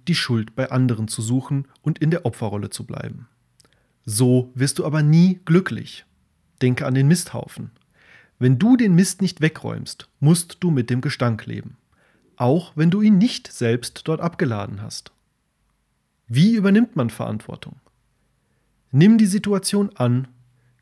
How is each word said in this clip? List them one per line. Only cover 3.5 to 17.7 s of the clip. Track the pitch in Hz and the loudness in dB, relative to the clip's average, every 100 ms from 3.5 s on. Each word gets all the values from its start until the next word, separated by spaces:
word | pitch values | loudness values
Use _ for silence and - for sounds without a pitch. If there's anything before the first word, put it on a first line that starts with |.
| _ _ _ _ _ - | _ _ _ _ _ -6
So | 101 127 127 123 123 | 0 4 2 0 -2
wirst | 143 - | -4 -2
du | 156 | -4
aber | 156 | 0
nie | 147 165 180 180 - | 4 6 6 2 2
glücklich. | 165 185 110 - - - _ _ _ _ - | 2 0 -8 -12 -18 -20 _ _ _ _ -2
Denke | 127 123 139 | 0 0 -2
an | |
den | 131 139 | 2 2
Misthaufen. | 180 - - - - 113 _ _ _ _ - _ - | 2 -2 -12 -12 -14 -16 _ _ _ _ -20 _ 0
Wenn | 127 127 | 2 4
du | 214 254 | 4 4
den | 220 170 | 4 4
Mist | 190 - | 2 0
nicht | 185 - | -4 -2
wegräumst, | 156 - 113 110 - - - - | -2 -2 -10 -10 -12 -16 -18 0
musst | 143 170 - - | 2 2 0 -6
du | 180 | -2
mit | 143 110 | 0 -2
dem | 123 | -2
Gestank | 143 - 120 107 - | -4 -2 -2 -2 -8
leben. | 107 - - _ _ _ _ _ - | -12 -14 -20 _ _ _ _ _ -4
Auch | 123 165 - 151 | 0 0 -2 0
wenn | 165 | 0
du | 196 | 4
ihn | 214 190 | 4 4
nicht | 240 - - | 2 -2 -12
selbst | - 117 120 - - - | -4 -2 -2 -4 -12 -8
dort | 156 | -6
abgeladen | 170 - 143 104 101 101 | -6 -4 -4 -4 -8 -12
hast. | 110 - - _ _ _ _ _ _ _ _ _ _ _ - | -14 -16 -18 _ _ _ _ _ _ _ _ _ _ _ -4
Wie | 117 202 226 | 2 2 4
übernimmt | 196 202 240 - | 2 2 2 -2
man | 117 | -4
Verantwortung? | - 117 107 - - - | -4 -8 -8 -10 -16 -16